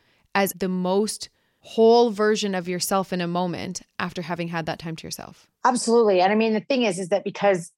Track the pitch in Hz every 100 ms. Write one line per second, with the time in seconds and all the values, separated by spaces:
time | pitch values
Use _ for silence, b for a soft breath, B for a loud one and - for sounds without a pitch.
0 | _ _ _ 196 196 175 190 185 180 196
1 | 214 - - _ _ _ - - 226 233
2 | 240 202 214 214 208 185 175 180 - 196
3 | 185 180 175 175 180 151 98 175 - -
4 | 180 180 165 170 170 170 165 - 165 160
5 | 160 - 50 - _ _ - 247 - 233
6 | 214 185 185 214 226 214 220 269 226 175
7 | 180 196 202 - 202 185 170